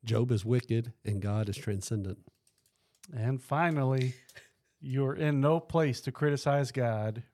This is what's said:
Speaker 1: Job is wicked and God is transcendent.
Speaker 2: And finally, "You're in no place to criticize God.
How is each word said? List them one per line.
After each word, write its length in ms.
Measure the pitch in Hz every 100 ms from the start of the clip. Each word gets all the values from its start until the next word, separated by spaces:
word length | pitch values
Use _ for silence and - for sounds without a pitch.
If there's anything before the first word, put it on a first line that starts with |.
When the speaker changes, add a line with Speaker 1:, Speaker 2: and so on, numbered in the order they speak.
Speaker 1:
Job 260 | 117 110 123
is 140 | 113
wicked 480 | 107 123 - 113 117 -
and 160 | - 101
God 280 | 101 104 104
is 80 | 95
transcendent. 640 | - 98 - 110 95 95 - _ _ _ _ _ _ _ -
Speaker 2:
And 280 | 143 113 135
finally, 720 | - 143 170 151 131 131 127 123 _ - - _ _ _
"You're 340 | 139 131 135
in 260 | 139 151 143
no 200 | 143 165
place 400 | 160 165 156 123
to 100 | -
criticize 580 | - 151 143 - 143 131
God. 500 | 135 120 110 107 110 -